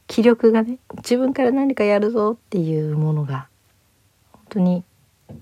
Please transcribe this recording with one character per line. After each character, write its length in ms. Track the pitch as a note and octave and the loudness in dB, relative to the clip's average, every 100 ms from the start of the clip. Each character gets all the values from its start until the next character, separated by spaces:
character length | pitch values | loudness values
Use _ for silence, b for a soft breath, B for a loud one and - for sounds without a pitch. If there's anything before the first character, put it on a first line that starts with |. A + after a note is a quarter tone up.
| - | -8
気 160 | - | 2
力 300 | A3+ A#3 A3+ | 4 4 4
が 100 | A3 | 2
ね、 160 | A3 B3+ - - | 0 -6 -12 -12
自 200 | - B3 | -4 0
分 160 | C4 | 0
か 100 | C4+ | 0
ら 80 | B3+ | 0
何 240 | C4+ C#4 C4 | 0 0 0
か 80 | |
や 160 | G#3 G3+ | 2 2
る 120 | G#3 | 0
ぞ 200 | A#3 G#3 | 0 -2
っ 180 | A3+ - | -2 -6
て 80 | G3 | -4
い 340 | D#3+ D#3 D#3 | -2 -2 -2
う 40 | D3+ | -2
も 160 | D#3 | 0
の 140 | D#3 C#3 | -2 -4
が 220 | C3+ - _ _ _ _ _ _ _ _ | -8 -12 _ _ _ _ _ _ _ _
本 100 | - - | -20 -10
当 100 | G#3+ | -2
に 240 | F3+ F3+ - _ _ _ - - | 0 0 -6 _ _ _ -20 -20